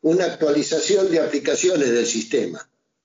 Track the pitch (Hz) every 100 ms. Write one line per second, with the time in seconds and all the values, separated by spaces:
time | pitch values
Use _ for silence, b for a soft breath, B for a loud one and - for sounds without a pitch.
0 | - 180 170 - 156 147 135 160 - 196
1 | 190 165 143 143 151 139 185 175 131 117
2 | 113 113 - 131 90 85 - _ _ _